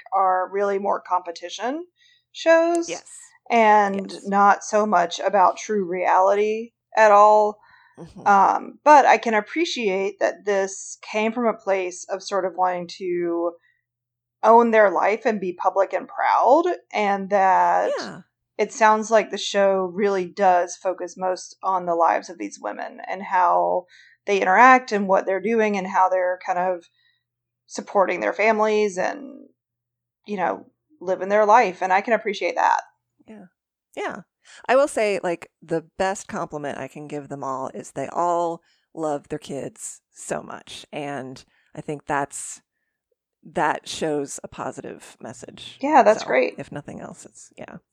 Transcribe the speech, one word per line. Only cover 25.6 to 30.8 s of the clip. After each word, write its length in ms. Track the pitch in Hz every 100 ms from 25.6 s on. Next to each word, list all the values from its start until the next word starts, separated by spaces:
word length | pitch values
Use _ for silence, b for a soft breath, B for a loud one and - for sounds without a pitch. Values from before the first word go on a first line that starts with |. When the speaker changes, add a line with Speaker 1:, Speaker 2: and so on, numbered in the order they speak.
| 214 202
Speaker 1:
and 120 | 185
how 200 | 185 185
they're 300 | 185 180 180 -
kind 120 | 175
of 240 | 185 180 - _ _ _ _ _ _ _ _
supporting 540 | - 202 202 180 180
their 120 | 104
families 640 | - 220 214 214 214 214 180
and, 500 | - - - - - _ _ _ _ _ _ _ -
you 100 | 202
know, 300 | 147 98 - _